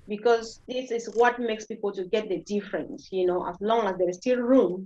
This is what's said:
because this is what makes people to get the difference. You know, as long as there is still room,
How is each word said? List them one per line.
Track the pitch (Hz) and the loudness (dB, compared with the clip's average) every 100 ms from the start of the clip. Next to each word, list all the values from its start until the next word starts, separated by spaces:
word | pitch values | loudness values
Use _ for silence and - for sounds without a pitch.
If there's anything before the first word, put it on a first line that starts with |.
| - | -8
because | 208 233 233 220 - - | -2 2 2 0 -14 -10
this | 254 262 | -8 -4
is | 233 226 | -6 -2
what | 202 240 240 | 4 4 4
makes | 233 214 | -2 -4
people | - 214 202 | -8 -8 -6
to | 190 | -6
get | 180 220 208 | -2 -2 -2
the | 175 | -4
difference. | - 208 196 175 - - - | -4 -4 -4 -6 -6 -12 -8
You | 190 180 | 0 0
know, | 180 175 | 0 -2
as | 175 | -4
long | 202 233 202 | 0 2 2
as | 180 | 0
there | 180 | 0
is | 180 | 0
still | 254 247 | 0 0
room, | 240 262 185 185 | 4 6 6 0